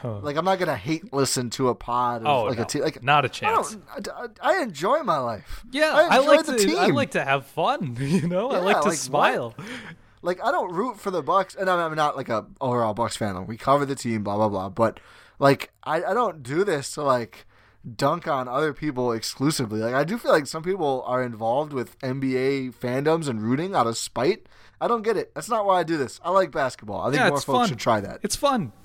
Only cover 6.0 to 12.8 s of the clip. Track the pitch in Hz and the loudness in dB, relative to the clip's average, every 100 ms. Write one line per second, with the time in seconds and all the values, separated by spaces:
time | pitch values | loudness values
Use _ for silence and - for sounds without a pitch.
6 | 330 247 277 294 311 247 196 349 196 143 | 6 6 6 4 4 2 2 4 4 2
7 | - 180 139 135 - - 196 285 151 120 | 0 0 0 0 -2 -2 0 0 -4 -4
8 | 139 180 170 180 247 202 185 202 190 151 | 0 0 2 0 0 0 2 4 2 0
9 | 131 147 202 220 117 123 202 247 202 165 | -2 2 2 0 -6 -10 -12 -12 -14 -18
10 | - _ 175 185 220 339 190 175 247 208 | -20 _ -6 -2 0 0 -2 -2 -4 -6
11 | 202 175 139 190 185 - 190 175 160 156 | -6 -4 0 0 0 -2 0 0 0 0
12 | 147 135 131 107 - - 127 123 | 0 0 -4 -4 -4 -6 -2 0